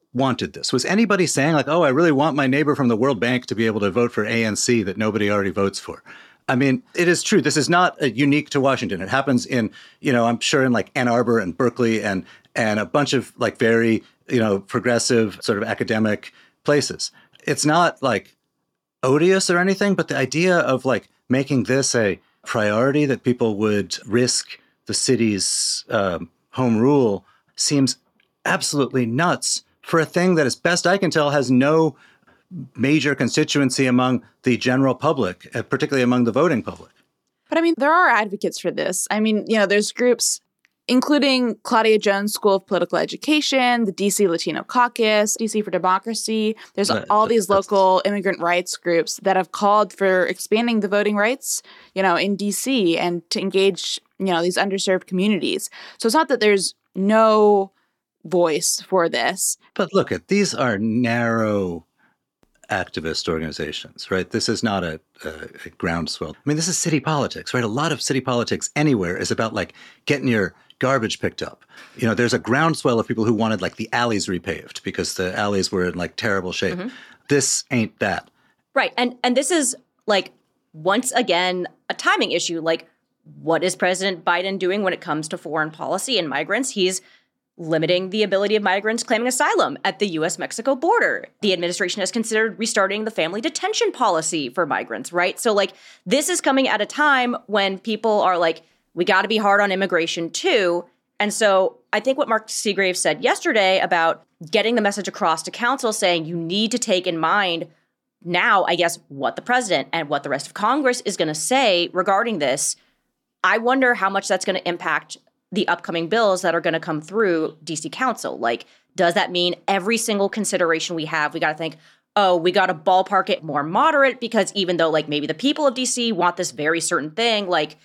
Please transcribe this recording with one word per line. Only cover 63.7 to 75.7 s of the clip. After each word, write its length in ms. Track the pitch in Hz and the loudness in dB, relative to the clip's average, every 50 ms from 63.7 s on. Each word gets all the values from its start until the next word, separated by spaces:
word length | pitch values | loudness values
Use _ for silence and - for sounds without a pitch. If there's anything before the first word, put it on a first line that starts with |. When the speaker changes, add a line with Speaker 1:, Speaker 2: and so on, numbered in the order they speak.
| 76 - - - - - - - | -8 -10 -14 -16 -16 -14 -8 -4
Speaker 1:
right? 220 | 98 92 90 - | -4 -4 -4 -2
This 160 | - 113 92 | -4 -4 -2
is 160 | - 113 95 - | -2 -2 -2 -2
not 200 | 110 101 95 90 | -2 -2 -2 -4
a, 160 | 85 78 80 _ _ _ - - | -4 -8 -10 _ _ _ -16 -14
a, 40 | 78 78 78 78 78 - - - | -14 -12 -14 -16 -18 -18 -18 -20
a 40 | - - | -18 -12
groundswell. 540 | - - 87 82 85 80 76 - - 85 78 | -6 -6 -4 -2 -2 -4 -6 -6 -8 -10 -10
I 80 | 76 - - | -12 -8 -4
mean, 100 | 139 151 | -4 -2
this 140 | 156 165 185 | -2 -2 -4
is 80 | 170 | -2
city 240 | - - 170 160 143 | -2 -2 0 -2 -2
politics, 520 | - 156 156 143 120 87 - - - - - | 0 0 -2 0 -2 -2 -4 -8 -10 -4 -4
right? 100 | 127 120 | -2 -2
A 40 | |
lot 240 | 107 107 135 151 165 | -2 -2 -2 -2 -2
of 100 | 156 120 | -2 -2
city 200 | - - 143 135 | -2 -2 -2 -2
politics 480 | 123 - 123 120 113 - 107 90 - - - | -2 -2 -2 -2 -2 -2 -4 -4 -6 -6 -2
anywhere 420 | 147 151 151 135 107 90 85 92 | 0 2 2 2 2 0 -2 -4
is 120 | - 101 - | -4 -4 -4
about, 240 | 113 101 113 110 - | -2 -2 -4 -4 -4
like, 200 | 104 87 - - - - - - _ - | -6 -6 -6 -10 -20 -20 -20 -20 _ -4
getting 220 | - 143 139 135 | -4 -2 -2 0
your 280 | 131 117 107 95 85 - _ _ _ _ - | 0 0 0 0 -2 -6 _ _ _ _ -4
garbage 400 | - 127 135 131 110 101 - - | -2 0 0 0 0 -2 -6 -4
picked 240 | - 92 - - - | -6 -6 -6 -6 -12
up. 220 | - - _ _ _ - - - - - | -12 -12 _ _ _ -20 -20 -20 -18 -8
You 100 | - - | -2 -2
know, 60 | 113 107 | 0 2
there's 200 | 87 123 117 127 | 2 2 2 0
a 60 | 107 | 0
groundswell 600 | - - 120 139 160 165 156 - - 147 120 113 | 0 0 2 2 2 2 0 0 0 0 0 0
of 80 | 107 | 0
people 180 | - 123 113 110 | -2 -2 -2 0
who 80 | 113 117 | 0 2
wanted, 280 | 104 113 110 110 95 | 2 0 0 -2 -2
like, 140 | 92 85 - | -4 -6 -6
the 140 | - 110 - | -6 -8 -4
alleys 360 | - 120 120 120 110 98 90 | -2 -2 0 0 0 -2 -2
repaved 540 | - 92 87 - 98 82 78 - - - - | -2 -4 -6 -4 -6 -8 -8 -8 -16 -16 -12
because 340 | - 98 - - 90 - - | -10 -10 -6 -6 -6 -6 -4
the 220 | - 92 90 92 | -4 -4 -4 -4
alleys 340 | 107 104 101 101 98 92 - | -4 -2 -2 0 0 -2 0